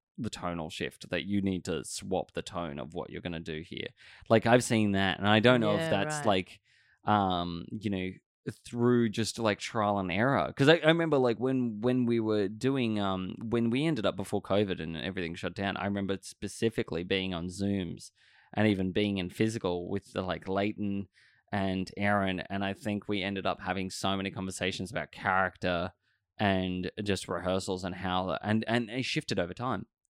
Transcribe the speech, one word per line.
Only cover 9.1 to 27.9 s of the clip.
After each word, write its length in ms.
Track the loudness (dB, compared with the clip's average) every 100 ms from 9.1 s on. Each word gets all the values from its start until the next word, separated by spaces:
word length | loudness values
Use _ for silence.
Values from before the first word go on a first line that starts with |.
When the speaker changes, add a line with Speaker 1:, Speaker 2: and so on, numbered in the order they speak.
| 0 -4 0
Speaker 1:
like, 180 | 0 0
trial 380 | -2 0 2 2
and 120 | 0
error. 400 | 2 2 2 0 4
'Cause 140 | 6
I, 60 | 8
I 100 | 6
remember, 300 | 4 4 4
like, 220 | 4 2
when, 420 | 0 2 0 0
when 240 | 2 2 4
we 140 | 2
were 280 | 2 2 0
doing, 520 | 0 0 0 0 0
um, 360 | 0 -2 -4 -6
when 300 | -2 2 2
we 140 | 2 2
ended 200 | 2 0
up 100 | -2
before 260 | -4 -4
covid 400 | 0 2 2 0
and 160 | -4 -4
everything 360 | -4 -4 -4
shut 220 | -4 -8 -4
down, 220 | -4 -2
I 80 | -2
remember 320 | -2 -2 -4
specifically 840 | -8 -10 -10 -2 -2 0 -4 -4
being 300 | -2 -2 0
on 140 | -4 -6
Zooms 640 | -2 0 0 -2 -8 -14 _ _ _ _
and 140 | 0 2
even 240 | 2 2
being 260 | 2 0 0
in 120 | -4
physical 580 | 0 0 0 -2 -2 -4
with 220 | -6 -4
the, 80 | -4
like, 260 | -2 -4 -2
Leighton 600 | 0 0 -2 -4 -4 -6 _ _ _ -6
and 360 | -2 -2 -2 -4 -2
Aaron, 420 | 0 2 2 -2 -4
and 160 | -4 -4
I 80 |
think 340 | -4 -4 -4 -2
we 140 | -2
ended 220 | -2 -2 -2
up 160 | -4
having 280 | -2 -4 -4
so 260 | -4 -2 -2
many 120 | -4
conversations 580 | -4 -8 -4 -4 -4 -6
about 200 | -6 -8
character 800 | -4 0 2 0 -2 -2 -2 -4 _ _ _ _ 0
and 540 | 2 2 0 -2 -6 -6
just 240 | -2 -2 -2
rehearsals 540 | -4 0 -2 0 -4
and 80 | -4